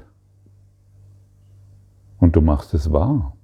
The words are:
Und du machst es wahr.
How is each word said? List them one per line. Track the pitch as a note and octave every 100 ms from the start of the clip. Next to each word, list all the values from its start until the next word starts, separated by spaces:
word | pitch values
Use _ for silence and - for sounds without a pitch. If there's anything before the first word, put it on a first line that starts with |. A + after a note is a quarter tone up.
| - _ _ _ _ _ _ _ _ _ - - _ _ _ - - - _ _ _ -
Und | F2 D#2+
du |
machst | D#2 C#2+ -
es | D#2+ D#2
wahr. | D2 F#2 C#3+ C#2+ -